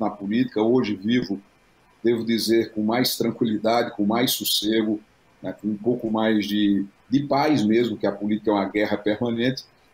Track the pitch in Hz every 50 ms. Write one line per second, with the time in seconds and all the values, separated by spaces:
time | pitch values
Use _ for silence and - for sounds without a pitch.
0 | 113 101 - - 98 98 107 120 127 123 - 107 107 113 123 127 113 104 104 92
1 | 98 107 120 123 120 - 98 98 - _ _ _ _ _ _ _ _ _ _ _
2 | - 117 120 110 110 113 117 107 92 107 113 117 110 - - 110 107 107 113 123
3 | 127 - - - 113 120 110 - 123 113 107 104 107 110 117 120 113 113 - -
4 | 104 101 113 120 127 131 - - 101 - - - 104 104 110 113 107 110 107 104
5 | - _ _ _ _ _ _ _ - 92 92 - - 107 107 98 104 117 123 -
6 | - 110 107 110 110 110 110 104 98 101 104 104 104 101 101 95 95 - - _
7 | _ - 120 143 143 139 139 139 147 156 147 120 104 104 107 117 120 110 104 92
8 | - 98 - - 101 104 107 107 - 110 104 101 95 92 - 104 107 104 104 -
9 | - - 104 - 120 120 117 117 117 131 131 - - - _ _ _ _